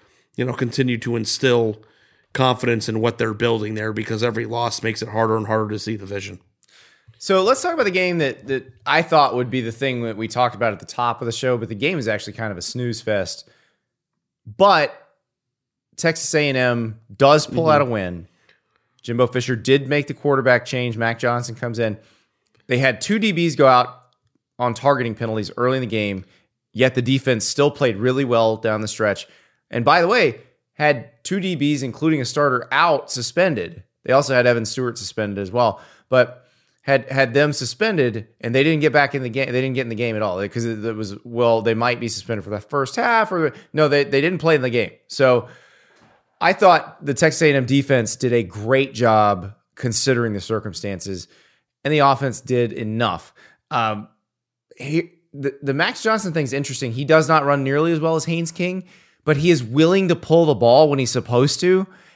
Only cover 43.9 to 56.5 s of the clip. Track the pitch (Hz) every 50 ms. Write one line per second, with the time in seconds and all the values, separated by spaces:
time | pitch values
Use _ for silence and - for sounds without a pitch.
43.9 | 143 143 143 - - 139 143 170 185 156 139 165 160 143 127 127 113 120 104 85
44.9 | - _ _ - - - 135 131 123 117 117 - - - _ _ _ _ _ _
45.9 | _ _ _ _ _ _ _ _ _ - 170 170 190 185 208 185 170 151 - -
46.9 | - - - 143 135 - 175 156 135 - 165 151 139 135 127 120 139 139 135 -
47.9 | 139 123 113 101 - - - 123 120 120 110 87 87 104 104 113 131 135 139 135
48.9 | - 113 123 113 110 107 107 104 101 92 87 98 104 _ _ _ _ - - 123
49.9 | 110 - - 139 131 120 120 113 104 98 92 - 110 104 - 107 85 - - 101
50.9 | 98 90 - 98 95 87 82 - _ _ _ _ _ _ _ _ _ _ - 143
51.9 | 156 151 139 139 135 123 139 131 110 - - - 127 120 120 113 - - 117 107
52.9 | 110 113 120 107 87 80 - - _ _ - _ _ _ _ - 151 123 113 110
53.9 | 107 104 107 - _ _ _ _ _ _ _ _ _ _ _ _ - - - 143
54.9 | 151 170 175 175 _ _ _ _ - 139 135 139 - - 147 139 135 143 170 214
55.9 | 247 - - 220 220 214 196 180 156 165 147 123